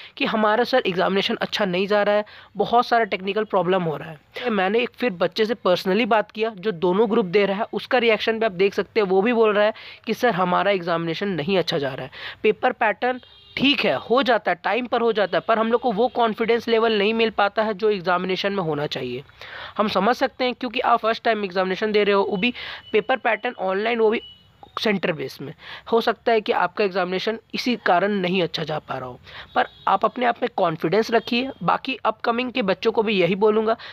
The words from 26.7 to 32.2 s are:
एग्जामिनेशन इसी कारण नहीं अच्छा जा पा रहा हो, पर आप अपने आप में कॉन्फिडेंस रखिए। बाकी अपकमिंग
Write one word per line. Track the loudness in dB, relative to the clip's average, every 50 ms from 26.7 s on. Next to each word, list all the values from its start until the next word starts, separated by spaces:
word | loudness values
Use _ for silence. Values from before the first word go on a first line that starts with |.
| 0 -2 -2
एग्जामिनेशन | -2 0 -2 -2 -2 -2 -4 -4 -4 -6 -6 -10 _ -10
इसी | -6 -2 -2 -4
कारण | -2 2 2 2 2 2 2 0
नहीं | 0 0 0 0 0 0
अच्छा | -2 -4 -6 -6
जा | -6 -6 -8
पा | -6 -8 -10
रहा | -8 -8
हो, | -10 -14 -16 -18 -20 -20 -20 -20 -4 -2
पर | -2 -2 -2 -6 -6 0
आप | 0 2 2 2
अपने | -2 -2 0 0
आप | 0 0 0
में | -4 -6 -2
कॉन्फिडेंस | 0 0 0 0 -2 -2 0 2 0 2 0
रखिए। | -2 -2 -2 -2 -2 -2 -2 -4 -8 -4 -2
बाकी | 0 0 0 -2 -6 -8 -2 -2
अपकमिंग | -4 -4 -2